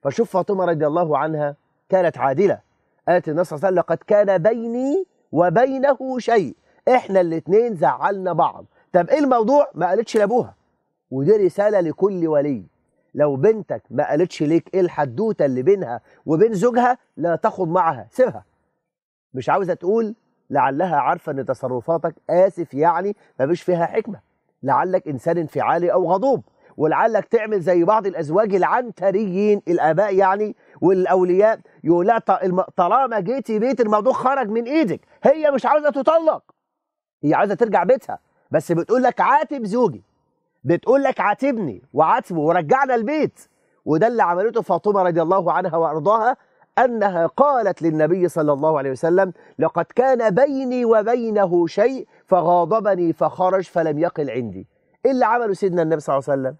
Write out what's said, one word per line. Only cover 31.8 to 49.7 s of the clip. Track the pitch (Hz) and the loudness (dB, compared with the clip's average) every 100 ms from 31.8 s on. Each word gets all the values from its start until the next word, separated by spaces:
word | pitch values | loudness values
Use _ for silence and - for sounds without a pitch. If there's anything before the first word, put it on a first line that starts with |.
يقول | 151 175 185 | 0 2 2
لها: | 226 | 0
"ط-، | - 190 | 0 0
الم-، | 190 180 185 - | 0 -2 -2 0
طالما | 175 233 262 226 | 2 2 2 -2
جيتي | 180 262 220 214 | -4 -6 -4 -2
بيت | 240 262 | 0 0
الموضوع | 220 208 208 | 2 2 2
خرج | 254 254 277 233 | 0 0 0 -2
من | 226 | -4
إيدك". | 233 302 262 156 _ _ | -2 0 0 -4 _ _
هي | - 311 302 | 2 2 0
مش | 269 240 | 0 0
عاوزة | 302 294 | 2 0
تطلق، | 277 269 330 320 - _ _ _ _ _ _ _ _ | 0 0 0 0 -4 _ _ _ _ _ _ _ _
هي | 147 | 0
عاوزة | 147 196 175 | 0 0 0
ترجع | 226 196 | 0 0
بيتها، | 180 262 - - _ _ _ | 2 0 0 -14 _ _ _
بس | 147 - | -4 0
بتقول | 170 165 240 | -2 0 2
لك: | 254 - | 2 2
"عاتب | 185 277 311 285 214 | 2 2 0 -6 -4
زوجي"، | 226 233 107 _ _ _ _ _ _ | 0 0 -2 _ _ _ _ _ _
بتقول | 127 170 - 269 | -2 -2 2 2
لك: | 269 - | 2 0
"عاتبني"، | 190 208 269 233 170 92 _ | -2 0 -2 -2 -6 -8 _
وعاتبه | 131 160 226 - 170 | 0 2 2 -2 -2
ورجعنا | 151 175 151 254 277 247 | 0 0 2 0 2 0
البيت. | 220 311 254 _ - _ _ _ - | 0 -2 -2 _ -20 _ _ _ -4
وده | 160 220 | 0 0
اللي | 233 | 2
عملته | 185 175 220 226 | 0 0 -2 -2
فاطمة | 190 175 208 202 | -2 -2 0 0
رضي | 180 170 | 2 0
الله | 160 190 170 | 2 0 0
عنها | 165 185 160 | -2 -2 -2
وأرضاها، | 160 156 151 226 226 269 _ _ _ - | -2 -2 0 0 0 -4 _ _ _ 0
أنها | 254 233 202 180 165 | 0 2 -2 0 -2
قالت | - 285 269 208 170 | 2 2 2 0 -2
للنبي | 165 156 151 185 175 | -2 0 0 0 -2
صلى | 170 151 | -2 -2
الله | 139 156 156 | 0 0 0
عليه | 135 | -4
وسلم: | 127 165 180 190 - - - | -4 0 2 0 -4 -20 -4
"لقد | 156 | -4